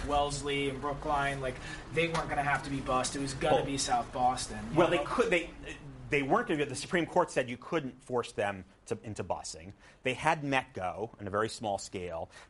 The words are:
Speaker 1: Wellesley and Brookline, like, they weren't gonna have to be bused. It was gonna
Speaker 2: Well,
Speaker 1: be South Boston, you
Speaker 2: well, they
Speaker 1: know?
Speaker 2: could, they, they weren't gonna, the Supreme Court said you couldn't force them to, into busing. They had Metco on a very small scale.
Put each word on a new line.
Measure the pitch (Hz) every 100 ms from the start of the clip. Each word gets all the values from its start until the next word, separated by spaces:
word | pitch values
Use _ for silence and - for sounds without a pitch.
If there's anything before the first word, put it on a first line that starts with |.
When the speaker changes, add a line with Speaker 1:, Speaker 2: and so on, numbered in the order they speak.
| 135
Speaker 1:
Wellesley | 143 143 143 143 143 139
and | 131
Brookline, | 143 143 156 143 139 139
like, | 131 123 - - -
they | 147 165
weren't | 160 151
gonna | 147
have | 143 139
to | 143
be | 139
bused. | 131 127 123
It | 143
was | 139
gonna | 135 156 131
Speaker 2:
Well, |
Speaker 1:
be | 127 139
South | - 123 -
Boston, | 131 123 127 - 107 110
you | 147
Speaker 2:
well, | 170
they | 170
Speaker 1:
know? |
Speaker 2:
could, | - - 233
they, | 175 - - 143 - 143 - 120
they | 147
weren't | 135 202 -
gonna, | 156 139
the |
Supreme | 123 - 175 156
Court | 180 165
said | - 123
you | 123
couldn't | - 170 135 -
force | - 123 -
them | - 101 98 90 - -
to, | 110
into | 117 104
busing. | 95 82 - 78 87 - - -
They | 131
had | 127 151 165
Metco | 143 135 - - 92 85 113 -
on | 101
a |
very | 101 -
small | - 110 98
scale. | - 98 90 82 87 - -